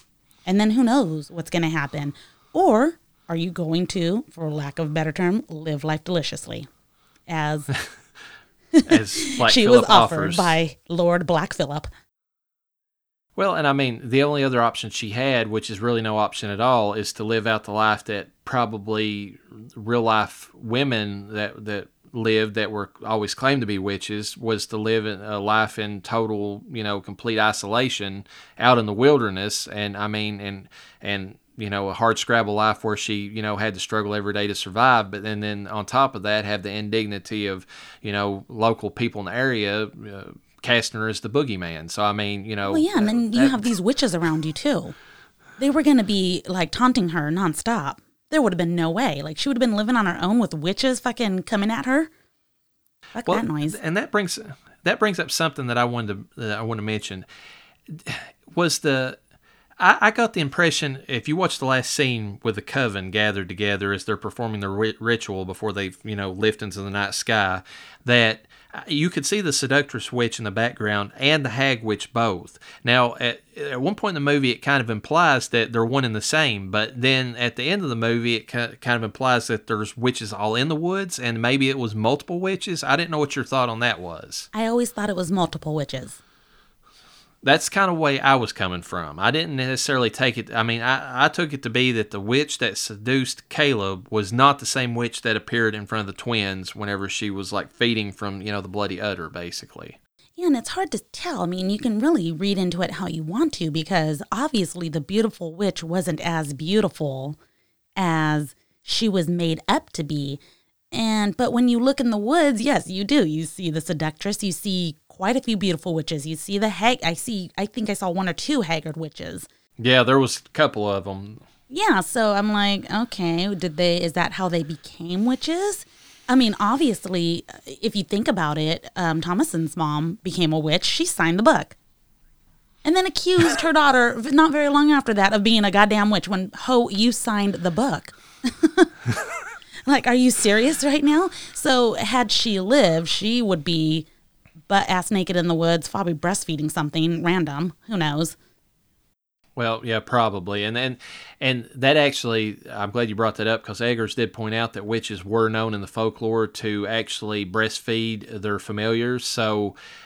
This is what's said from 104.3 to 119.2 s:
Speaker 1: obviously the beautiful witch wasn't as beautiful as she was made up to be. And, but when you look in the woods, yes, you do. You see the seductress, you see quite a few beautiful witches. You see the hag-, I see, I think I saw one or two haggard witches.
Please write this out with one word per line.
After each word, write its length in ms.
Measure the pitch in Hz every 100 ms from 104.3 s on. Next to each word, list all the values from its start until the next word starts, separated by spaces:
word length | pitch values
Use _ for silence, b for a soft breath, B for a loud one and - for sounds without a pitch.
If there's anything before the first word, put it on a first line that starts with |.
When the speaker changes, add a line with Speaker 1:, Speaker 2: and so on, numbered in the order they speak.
Speaker 1:
obviously 560 | 202 302 226 170 175 165
the 140 | 156
beautiful 520 | 139 202 220 - 170
witch 300 | 165 202 -
wasn't 380 | 160 180 180 156
as 320 | 170 165 147
beautiful 840 | 135 156 208 196 - 147 131 135 156 _ _ _ _ _ -
as 580 | 180 160 156 151 147 - _ _
she 280 | - - 220
was 180 | 190 160
made 320 | 175 165 160 -
up 220 | 269 -
to 120 | - 147
be. 340 | 151 139 139 b b b b -
And, 420 | 247 226 214 208 -
but 160 | 247
when 160 | 233 247
you 100 | 233
look 200 | 254 277
in 100 | 240
the 60 | 208
woods, 440 | 208 330 294 220
yes, 260 | 247 233 -
you 140 | 185
do. 220 | 202 294 170
You 180 | 156 160
see 240 | - 175
the 100 | 156
seductress, 640 | 160 156 156 - 202 208
you 80 | 196
see 440 | - 208 185 170 151 _
quite 280 | - 190 254
a 60 |
few 160 | 240 214
beautiful 360 | 196 165 185 160
witches. 300 | 156 156 147
You 80 | 160
see 220 | - 202
the 100 | 214
hag-, 340 | 175 220 247
I 100 | 165
see, 360 | 170 - 208 180 -
I 80 | 202
think 240 | - 208
I 40 |
saw 160 | 196 185
one 180 | 175 185
or 40 |
two 280 | 165 - 285
haggard 340 | 170 165 160 151
witches. 500 | 156 -